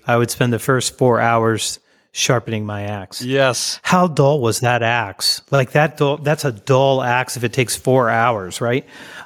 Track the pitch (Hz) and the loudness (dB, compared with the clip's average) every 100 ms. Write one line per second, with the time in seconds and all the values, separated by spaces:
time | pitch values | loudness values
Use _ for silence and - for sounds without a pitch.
0 | - 120 117 - 127 113 - 131 - - | 0 0 0 0 0 0 0 0 -2 0
1 | 131 113 117 117 113 107 - - _ _ | 2 4 2 2 2 0 -4 -8 _ _
2 | _ - - 123 117 110 104 104 101 104 | _ -4 0 0 -2 -6 -6 -8 -8 -10
3 | 95 - 123 135 135 117 - - - 180 | -12 -10 -4 0 0 0 -6 -6 0 2
4 | 180 143 139 151 117 107 120 120 113 120 | 2 2 2 4 0 0 0 0 0 0
5 | 101 - - - - 139 131 147 151 - | -2 -4 -2 -2 0 0 2 2 0 0
6 | 143 147 147 151 143 107 - 131 135 131 | -2 0 -2 -2 -4 -4 2 4 4 2
7 | 123 123 127 120 117 131 120 - - 131 | 0 -2 -2 -4 -4 -2 -2 -2 2 2
8 | 117 113 120 110 90 - 120 127 - - | 4 2 2 0 -4 -6 -2 -2 -4 -18
9 | - - | -20 -20